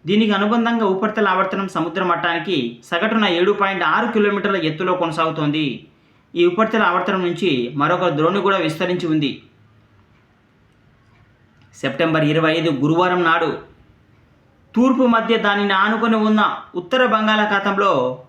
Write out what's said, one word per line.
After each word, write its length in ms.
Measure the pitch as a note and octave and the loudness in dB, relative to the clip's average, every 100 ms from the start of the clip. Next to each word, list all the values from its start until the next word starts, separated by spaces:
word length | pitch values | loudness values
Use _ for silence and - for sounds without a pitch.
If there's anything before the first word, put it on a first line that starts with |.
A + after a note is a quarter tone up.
| D3+ | 2
దీనికి 260 | G#3 A3 | 2 2
అనుబంధంగా 540 | G3 G#3 A#3 A3+ A#3 G#3 | 2 0 0 0 0 0
ఉపరితల 420 | F#3+ G#3+ A3 G3+ | 0 -2 0 0
ఆవర్తనం 400 | F#3 F#3+ G3 G3 | 2 0 -2 -4
సముద్ర 340 | F3 E3 F3 | -4 -4 -2
మట్టానికి 760 | F3+ E3+ F3 E3+ G#3 D#3+ A#2+ - | -2 0 -2 -4 -2 -2 -4 -8
సగటున 400 | - F3 A3 A3 | -6 -2 0 0
ఏడు 280 | G3+ E3+ F#3+ | 0 2 2
పాయింట్ 320 | G3+ G3 F#3 | 2 -2 0
ఆరు 280 | D#3+ F#3 A#3 | 0 0 0
కిలోమీటర్ల 440 | A3+ G#3 G3 G3 G3 | 0 0 0 -2 -2
ఎత్తులో 380 | D#3 D#3 F#3 | -2 -4 -4
కొనసాగుతోంది. 920 | F3+ E3 D#3+ D#3+ D3+ D3 D3+ D3 A2 - _ _ _ _ | -2 -2 -2 -4 -2 -2 -2 -4 -6 -16 _ _ _ _
ఈ 120 | E3+ F3 | 0 2
ఉపరితల 360 | F3 A3 A3 | 2 0 0
ఆవర్తనం 400 | F#3+ F3+ F#3 F#3+ | 0 0 -2 -2
నుంచి 500 | F3 E3 F#3 C3 A#2+ | -2 -2 -2 -2 -4
మరొక 340 | C#3+ D3+ F3 F3+ | -2 0 0 0
ద్రోణి 320 | D3 E3 G3 | 2 0 2
కూడా 160 | F#3+ F#3+ | 0 0
విస్తరించి 500 | D#3+ D#3 - F3+ F3 | -2 -2 -4 -2 0
ఉంది. 360 | D#3 C#3 - - _ _ _ _ _ _ _ _ _ _ _ _ _ _ _ _ _ _ _ _ _ _ | 0 -2 -6 -16 _ _ _ _ _ _ _ _ _ _ _ _ _ _ _ _ _ _ _ _ _ _
సెప్టెంబర్ 500 | - C3+ - E3 D#3 | -8 -6 -2 0 2
ఇరవై 280 | D3+ D3+ D#3+ | 2 2 2
ఐదు 180 | E3 D#3+ | 2 0
గురువారం 540 | C3+ D3 E3 F3+ F3+ | 0 2 2 2 2
నాడు 340 | E3 E3 D#3+ - - - _ _ _ _ _ _ _ _ _ G#3+ | 2 2 0 -4 -12 -20 _ _ _ _ _ _ _ _ _ 2
తూర్పు 300 | C4 B3+ B3 | 2 4 4
మధ్య 300 | A3+ A3 A3+ | 2 2 0
దానిని 360 | G#3 G3+ G3+ | 2 0 0
ఆనుకొని 440 | F#3+ G#3 A3 A#3 A3 | 0 0 0 0 2
ఉన్న 400 | G#3+ G#3+ G3 - - | 2 2 0 -2 -8
ఉత్తర 320 | F3 F3 B3+ B3 | -10 -4 0 2
బంగాళాఖాతంలో 1120 | A3 G#3+ G#3+ G#3+ G3+ G3+ G3 G3+ C#3+ B2+ B2+ | 2 2 0 0 0 0 0 2 2 -2 -4